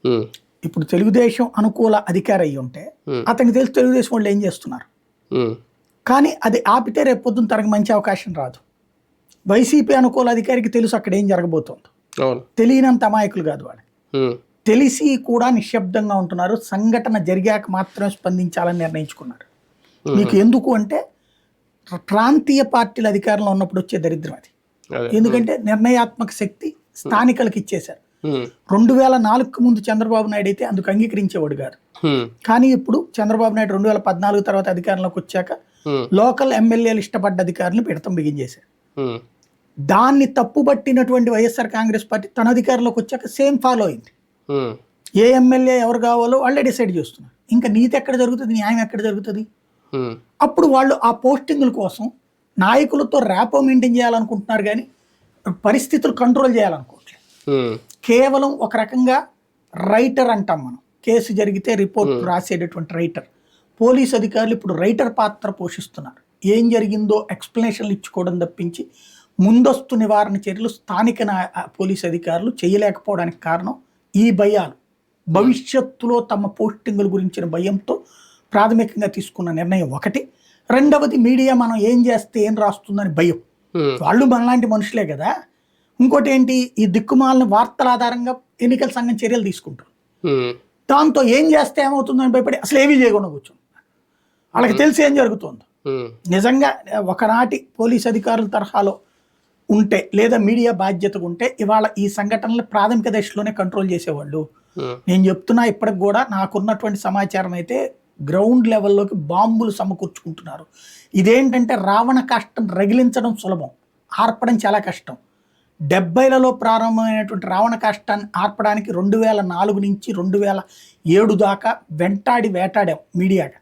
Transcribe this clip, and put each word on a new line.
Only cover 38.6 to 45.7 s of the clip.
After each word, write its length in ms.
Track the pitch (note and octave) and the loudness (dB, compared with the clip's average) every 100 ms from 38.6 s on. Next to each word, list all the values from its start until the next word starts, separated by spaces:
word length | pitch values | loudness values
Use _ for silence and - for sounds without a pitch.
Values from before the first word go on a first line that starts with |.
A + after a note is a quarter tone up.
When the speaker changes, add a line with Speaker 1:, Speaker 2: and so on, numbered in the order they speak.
| _ _ _ - | _ _ _ -8
Speaker 1:
ఉమ్. 180 | C3 A#2 _ _ _ _ _ - | -6 -8 _ _ _ _ _ -10
Speaker 2:
దాన్ని 460 | C#3+ F#3+ B3+ C#4 C4 | 0 2 4 4 2
తప్పుబట్టినటువంటి 1080 | C4+ A#3 D4+ C4+ C#4 C#4 B3+ B3 B3+ A#3+ | 0 -2 0 2 0 0 0 2 2 2
వైఎస్ఆర్ 360 | A3 A3+ A3+ A3 | 2 0 -2 -6
కాంగ్రెస్ 380 | A3 A3 G#3+ - | -2 -2 -4 -4
పార్టీ 160 | G#3+ G3 | -6 -6
తన 200 | - A3+ | 0 2
అధికారంలోకి 520 | B3 - B3+ A#3+ A#3 | 2 2 0 0 -2
వచ్చాక 280 | A3+ B3+ G#3 | -6 -10 -10
సేమ్ 320 | - C#4 C#4 | -2 0 2
ఫాలో 260 | C4 A#3+ G3 | 0 0 -2
అయింది. 260 | A#2 _ _ _ _ - | -4 _ _ _ _ -6
Speaker 1:
ఉమ్. 280 | C#3 B2 A2 _ _ - F#3+ | -4 -4 -8 _ _ -2 4
Speaker 2:
ఏ 160 | A#3 | 6
ఎమ్మెల్యే 480 | C4 B3+ C4 B3+ | 6 6 4 2